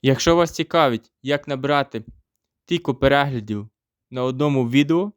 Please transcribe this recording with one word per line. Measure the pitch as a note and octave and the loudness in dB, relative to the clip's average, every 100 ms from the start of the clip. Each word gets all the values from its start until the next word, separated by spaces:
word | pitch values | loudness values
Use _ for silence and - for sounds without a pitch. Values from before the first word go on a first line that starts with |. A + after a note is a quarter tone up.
Якщо | C3 C3 - E3+ | 2 2 2 2
вас | E3+ | 2
цікавить, | - D#3+ E3+ D3 A2+ _ _ | -2 -2 2 2 0 _ _
як | C3 C#3+ C#3+ | -4 -4 -4
набрати | C#3 C#3 C#3+ C#3 A2+ G#2+ - _ _ _ _ _ | -6 0 0 -2 -8 -14 -20 _ _ _ _ _
тільки | F3 E3 | -6 -4
переглядів | B2+ C3+ C#3+ C#3+ B2+ G#2+ G#2 G#2 _ _ _ _ | 0 2 2 0 -4 -6 -8 -10 _ _ _ _
на | B2+ | -6
одному | B2+ B2+ D3 C#3 A#2+ | -4 0 0 0 2
відео | C3 C#3+ E3 G3+ | 2 2 0 -2